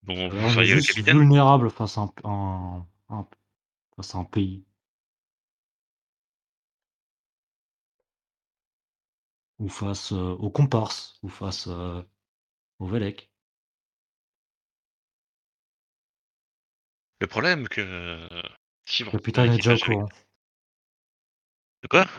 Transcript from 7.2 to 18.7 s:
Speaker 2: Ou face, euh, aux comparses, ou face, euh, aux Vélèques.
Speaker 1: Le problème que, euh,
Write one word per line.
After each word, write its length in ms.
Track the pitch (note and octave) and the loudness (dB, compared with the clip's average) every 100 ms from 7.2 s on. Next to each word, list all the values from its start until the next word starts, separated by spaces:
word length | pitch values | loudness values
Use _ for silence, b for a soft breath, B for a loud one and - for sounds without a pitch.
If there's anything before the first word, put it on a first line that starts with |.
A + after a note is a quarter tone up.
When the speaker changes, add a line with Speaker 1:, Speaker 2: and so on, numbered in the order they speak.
| _ _ _ _ _ _ _ _ _ _ _ _ _ _ _ _ _ _ _ _ _ _ _ _ | _ _ _ _ _ _ _ _ _ _ _ _ _ _ _ _ _ _ _ _ _ _ _ _
Speaker 2:
Ou 100 | G2+ | -10
face, 420 | - G2+ G2 - | -6 -6 -6 -6
euh, 220 | G2 F2+ F2+ | -6 -4 -6
aux 100 | G#2 | -6
comparses, 680 | - C#3 A#2 G#2+ - - - | 0 2 0 -2 -10 -14 -16
ou 60 | F#2+ | -16
face, 380 | - G2 F2+ - | -10 -10 -8 -10
euh, 340 | F2 F2+ F2 F2+ _ _ _ _ _ _ _ | -10 -8 -10 -14 _ _ _ _ _ _ _
aux 80 | F#2 | -6
Vélèques. 440 | A2+ G2+ - _ _ _ _ _ _ _ _ _ _ _ _ _ _ _ _ _ _ _ _ _ _ _ _ _ _ _ _ _ _ _ _ _ _ _ _ _ _ _ _ | -4 -4 -8 _ _ _ _ _ _ _ _ _ _ _ _ _ _ _ _ _ _ _ _ _ _ _ _ _ _ _ _ _ _ _ _ _ _ _ _ _ _ _ _
Speaker 1:
Le 60 | F#2 | -4
problème 400 | A2 D#3 E3+ A#2 | -2 0 -2 -4
que, 100 | - | -6
euh, 460 | G2 F2+ F2 E2 E2+ F2 F2 - _ | -8 -8 -10 -12 -12 -14 -14 -18 _